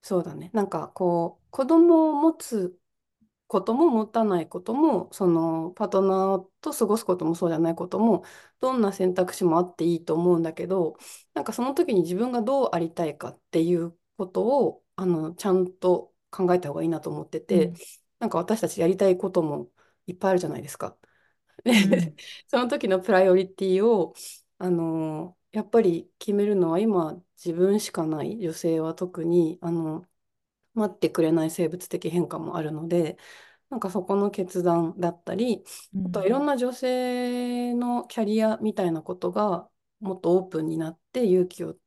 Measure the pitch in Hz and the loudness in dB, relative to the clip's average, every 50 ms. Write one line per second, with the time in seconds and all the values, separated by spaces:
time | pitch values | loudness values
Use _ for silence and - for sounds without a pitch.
0 | _ - 208 180 165 170 151 147 151 180 - 220 196 196 - 165 151 - _ - | _ -2 -2 -2 -2 -4 -10 -12 -14 -6 -2 -2 -2 -2 -4 -8 -8 -10 _ -2
1 | 190 175 175 170 170 175 - _ _ _ - - 269 254 320 330 330 339 339 320 | 0 0 0 0 -2 -4 -6 _ _ _ -4 -4 0 4 6 8 8 8 8 6
2 | 320 311 302 285 302 330 320 - - - 240 214 185 180 180 _ _ _ _ _ | 6 4 2 4 2 2 2 2 -8 -6 -4 -4 -4 -4 -6 _ _ _ _ _
3 | _ _ _ _ _ _ _ _ _ _ - 196 185 220 226 254 330 339 247 220 | _ _ _ _ _ _ _ _ _ _ -2 -2 0 0 2 4 4 4 4 2
4 | 214 214 _ 233 226 214 190 175 156 - - 180 180 - 226 269 311 320 254 180 | -2 0 _ 0 2 2 2 0 -2 -4 -8 -10 -6 -4 0 2 2 4 2 2
5 | 170 - - - 202 175 165 165 165 165 160 160 160 170 180 - 214 180 180 190 | -2 -6 -6 0 2 4 4 4 2 0 -2 -4 -6 -8 -6 -6 -6 0 2 2
6 | 196 190 190 190 190 196 196 190 190 _ _ _ - 311 285 - 233 196 208 226 | 2 4 2 2 2 0 0 -2 -4 _ _ _ -10 -8 -2 -2 0 0 0 -2
7 | - - 180 180 165 160 170 170 190 170 165 156 165 165 165 165 175 180 - 190 | 0 -2 -2 0 0 -4 -2 0 0 -2 0 2 0 0 0 -4 -6 -6 -2 2
8 | 214 233 208 - - - - - - _ _ _ - 262 262 247 220 196 185 - | 4 4 4 2 0 -8 -20 -20 -20 _ _ _ -2 -2 2 2 0 0 0 0
9 | 190 185 180 190 185 180 - - 196 175 160 170 180 180 - - 160 170 170 165 | 0 0 2 0 -2 -2 -2 0 0 2 4 4 2 0 -4 -2 0 0 0 -2
10 | 170 - 156 160 175 180 175 165 165 160 160 - 175 175 190 190 170 156 - - | -2 -2 -2 2 4 4 4 4 2 -4 -4 -8 -6 -4 -2 0 -2 -2 -4 -10
11 | - - - - _ _ _ - 277 - - - 240 262 269 277 339 285 240 185 | -20 -20 -20 -20 _ _ _ -8 -6 -6 -4 -4 -4 -4 0 0 0 2 2 0
12 | 165 165 180 185 233 254 247 240 214 226 277 277 254 - - 170 160 165 - - | 0 0 -2 -2 -2 -2 -2 -4 -2 0 0 0 0 0 0 -2 -4 -4 -4 -4
13 | 170 156 143 _ - 120 - _ _ _ - 170 160 170 180 170 170 170 170 _ | -6 -6 -6 _ -14 -14 -14 _ _ _ 0 0 2 2 2 0 0 -4 -8 _
14 | _ _ _ _ 196 185 185 - 196 220 269 285 226 156 - - _ _ _ - | _ _ _ _ -10 -6 -2 -2 0 2 2 2 2 2 0 -6 _ _ _ -4
15 | 190 185 175 160 156 156 175 - - 208 185 185 185 180 185 _ - 185 180 - | 0 0 0 0 0 -6 -8 -6 0 2 2 2 2 0 -4 _ 2 2 2 2
16 | - _ _ _ _ _ - - 190 180 175 180 180 147 143 165 165 165 165 151 | 0 _ _ _ _ _ -6 -2 2 2 2 2 0 -4 -6 -4 -2 -2 -4 -4
17 | - 165 156 151 156 - - 160 - - 196 180 185 175 170 170 - - - _ | -6 -8 -10 -10 -10 -10 -10 -10 -4 2 4 4 4 2 0 -10 -18 -20 -20 _
18 | _ _ _ _ 240 214 - 170 170 - 214 220 - 156 - - 165 165 190 185 | _ _ _ _ -6 -4 -2 -2 -2 -2 -2 -2 -2 -4 -2 0 2 2 2 4
19 | 202 190 185 180 185 190 185 185 160 156 143 147 143 - _ _ _ _ _ _ | 4 4 4 2 0 0 0 0 0 0 -2 -6 -8 -12 _ _ _ _ _ _
20 | _ - 180 - - 190 190 185 180 160 147 127 135 139 - - - - - _ | _ -16 -12 -4 0 2 2 2 0 -2 -8 -8 -10 -12 -12 -10 -10 -10 -10 _
21 | _ _ _ _ _ _ _ _ _ _ _ - - 226 247 214 196 196 202 185 | _ _ _ _ _ _ _ _ _ _ _ -4 2 4 6 6 6 6 4 2
22 | 175 160 151 - - - - - - _ - 240 247 240 294 285 - 208 190 185 | 2 -4 -6 -14 -20 -20 -20 -20 -12 _ -2 0 0 0 -2 -2 0 0 0 0
23 | 185 - 208 185 190 190 180 190 190 185 - - 196 190 185 190 202 233 233 202 | 2 2 4 4 6 6 6 4 4 0 -6 -6 -2 0 2 2 4 4 4 2
24 | 165 160 - - - - - - _ _ _ _ 180 185 180 170 165 165 160 160 | 2 -2 -6 -16 -18 -18 -18 -20 _ _ _ _ -2 -2 0 0 0 -2 -2 -4
25 | 160 156 156 151 165 180 _ _ _ _ - 214 214 - - 233 220 185 165 165 | -4 -4 -6 -8 -10 -12 _ _ _ _ -8 -8 -6 2 2 4 4 4 0 0
26 | - _ _ _ - - 202 202 202 208 208 196 180 165 165 180 214 226 208 180 | -6 _ _ _ -6 -2 0 0 0 0 2 2 2 2 2 0 2 2 2 0
27 | 165 156 160 180 _ _ _ _ - 175 160 170 180 196 202 214 208 - - - | 0 -2 -6 -12 _ _ _ _ -8 -8 -2 0 2 2 2 2 0 -4 -6 -4
28 | 160 160 156 151 139 151 202 233 202 165 156 - - 170 165 160 160 160 165 - | -4 -4 -2 -4 -4 -6 -8 -6 -6 -8 -8 -4 -2 -2 0 0 -2 -4 -6 -6
29 | 185 180 185 180 160 170 170 175 170 160 175 - - 170 170 170 160 156 156 156 | -8 -8 -8 -6 -2 2 2 2 2 2 -2 -6 -6 -4 -4 -4 -4 -4 -6 -8
30 | 185 _ _ _ _ _ _ _ _ _ _ _ _ _ _ 226 214 202 - _ | -12 _ _ _ _ _ _ _ _ _ _ _ _ _ _ -4 -4 -4 -2 _
31 | - 156 - - 160 156 160 165 160 156 160 - 175 156 160 180 - - - 175 | -2 -2 2 2 2 2 2 2 0 -2 -2 -2 -2 -2 -2 -6 -10 -8 -10 -6
32 | - 165 156 175 175 - - 160 160 160 156 170 156 151 156 151 160 170 170 175 | -6 -2 -2 -2 -2 -2 -4 -10 -10 -8 -6 -6 -6 -6 -6 -8 -6 -2 0 0
33 | 165 151 - _ - - - - - - _ _ _ _ 277 226 - 190 175 214 | 0 -2 -4 _ -16 -20 -20 -20 -20 -20 _ _ _ _ -10 -8 -8 -4 -6 -6
34 | 180 - 202 202 202 202 190 - 190 180 - 185 175 180 170 170 165 160 - - | -4 -2 0 0 0 -2 -2 -4 -8 -6 -4 -2 2 2 2 2 2 -2 -2 -4
35 | 175 170 170 _ _ - 175 185 233 254 214 - - - - - - _ - 190 | -4 -4 -4 _ _ -8 -4 -2 -2 -2 -2 -4 -6 -18 -20 -20 -20 _ -8 -6
36 | 190 180 175 208 190 190 233 269 285 294 285 247 247 247 247 - - 254 254 254 | -6 -4 -4 -2 0 0 0 2 2 0 0 0 -2 -4 -4 -4 -4 -2 -2 -2
37 | 254 247 247 247 247 247 247 247 247 247 247 240 240 247 240 240 247 240 240 240 | -2 -2 -4 -4 -4 -4 -4 -4 -4 -4 -4 -4 -4 -2 -2 -2 -2 -2 -2 -4
38 | - - - - 220 202 214 220 220 220 214 - - 220 214 - 190 175 165 160 | -4 -6 -4 -4 -2 0 2 2 2 2 0 0 -4 -4 -2 0 0 0 -2 -2
39 | 160 - 180 180 - 180 180 208 208 214 180 170 - _ _ _ _ _ _ _ | -6 -8 -10 -6 -6 -4 -2 0 0 0 -2 -4 -6 _ _ _ _ _ _ _
40 | 214 190 185 185 - 165 175 185 180 185 - 160 160 160 160 160 160 160 165 _ | -8 -8 -8 -4 0 2 2 2 2 0 -6 -4 -4 -4 -4 -4 -6 -8 -10 _
41 | _ _ _ 254 247 202 180 185 180 180 - - 175 160 160 _ _ | _ _ _ -2 2 4 4 4 2 0 -4 -10 -10 -10 -12 _ _